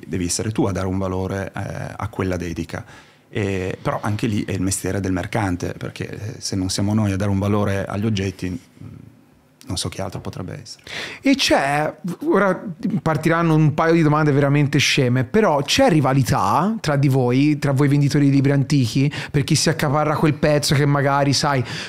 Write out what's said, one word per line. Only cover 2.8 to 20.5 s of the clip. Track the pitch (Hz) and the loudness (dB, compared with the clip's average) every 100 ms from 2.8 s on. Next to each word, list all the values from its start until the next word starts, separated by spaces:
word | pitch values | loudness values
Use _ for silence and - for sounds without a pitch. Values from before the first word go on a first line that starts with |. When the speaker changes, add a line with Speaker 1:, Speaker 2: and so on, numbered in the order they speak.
| - - - _ _ | -14 -20 -20 _ _
Speaker 1:
E, | - 98 95 92 - | -6 -4 -4 -6 -6
però | 147 139 | -6 -4
anche | 113 107 120 | -4 -4 -2
lì | 104 - | -2 -4
è | |
il | 98 | -4
mestiere | 95 - 92 95 | -4 -4 -4 -4
del | 95 | -2
mercante, | 90 95 117 98 90 - - | -4 -4 -4 -4 -4 -6 -8
perché, | - - - | -12 -10 -12
eh, | - 104 - | -10 -12 -10
se | - 98 | -6 -4
non | 95 | -4
siamo | - 101 | -2 0
noi | 107 104 | 0 0
a | 95 | -2
dare | 101 | -2
un | 98 | 0
valore | 101 104 101 98 | 0 0 0 -2
agli | - 101 113 | -4 -4 -2
oggetti, | 101 98 - 90 90 - - 107 - - - _ _ _ _ - | -2 -4 -6 -8 -8 -14 -20 -20 -20 -20 -20 _ _ _ _ -10
non | 90 | -8
so | 95 | -8
chi | - | -8
altro | 95 - | -10 -8
potrebbe | 98 - 92 - | -10 -10 -12 -12
essere. | - - - - - - | -16 -20 -14 -12 -12 -4
Speaker 2:
E | 269 | 0
c'è, | 277 - 277 139 147 151 - 175 175 302 | 2 2 2 2 0 -2 -4 -10 -6 0
ora | 214 196 185 226 160 185 165 | 2 2 0 -6 -6 -4 -2
partiranno | 160 151 165 165 170 156 | 0 0 0 2 4 4
un | 156 | 4
paio | 151 165 | 4 4
di | 170 | 4
domande | 151 151 151 | 4 4 4
veramente | 135 139 143 143 147 | 4 4 4 2 2
sceme, | - - 127 127 | 2 2 2 2
però | 123 214 208 143 | 2 2 2 2
c'è | - - 269 | 0 4 4
rivalità | 160 135 135 113 127 98 123 190 226 | 4 4 2 2 2 2 2 2 0
tra | - 143 | 0 2
di | 139 | 4
voi, | 135 120 127 147 147 | 4 4 4 2 2
tra | 139 | 0
voi | 135 147 | 2 2
venditori | 143 143 151 139 | 4 2 4 4
di | |
libri | 139 135 | 4 4
antichi, | 139 131 143 117 139 143 - - | 2 2 2 2 2 0 -2 -4
per | 147 | -2
chi | 135 156 | 2 2
si | 190 | 2
accaparra | 180 151 147 151 151 | 0 0 0 0 2
quel | 156 147 | 0 2
pezzo | 151 | 2